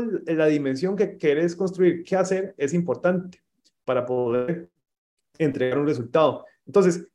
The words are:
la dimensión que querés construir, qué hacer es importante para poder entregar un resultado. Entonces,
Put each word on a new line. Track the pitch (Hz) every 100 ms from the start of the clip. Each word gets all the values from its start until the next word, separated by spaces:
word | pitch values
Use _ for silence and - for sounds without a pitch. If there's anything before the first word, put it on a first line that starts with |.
| 233 190 -
la | 160 156
dimensión | 147 139 131 180 202
que | 185 -
querés | 156 143 170 170
construir, | 190 180 180 170
qué | - 185
hacer | 185 190 196 -
es | 143
importante | 170 175 165 180 185 180 - _ _ _ _ -
para | 127 123
poder | 127 123 123 123 170 - _ _ _ _ _ _ -
entregar | 156 135 127 131
un | 147
resultado. | 139 117 160 151 - - _ -
Entonces, | 196 180 175 -